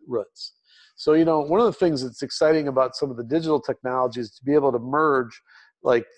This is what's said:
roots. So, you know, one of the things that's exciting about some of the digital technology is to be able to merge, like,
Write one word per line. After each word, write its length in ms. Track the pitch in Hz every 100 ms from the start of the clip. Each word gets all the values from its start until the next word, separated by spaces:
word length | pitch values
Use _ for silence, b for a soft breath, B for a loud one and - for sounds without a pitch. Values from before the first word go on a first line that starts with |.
| -
roots. 460 | 120 98 - - - b b b
So, 180 | _ -
you 120 | 160
know, 160 | 165 156
one 200 | 147 185
of 60 | 233
the 60 |
things 300 | - 180 143
that's 200 | 127 -
exciting 460 | 135 - 156 160 143
about 280 | 131 127 -
some 140 | 139
of 60 | 117
the 80 |
digital 360 | 117 156 160 147
technology 600 | - 123 127 127 127 120
is 100 | 110 -
to 80 |
be 100 | 131
able 180 | 147 135
to 60 | 120
merge, 640 | 120 143 156 135 117 - b b b _
like, 240 | - 117 -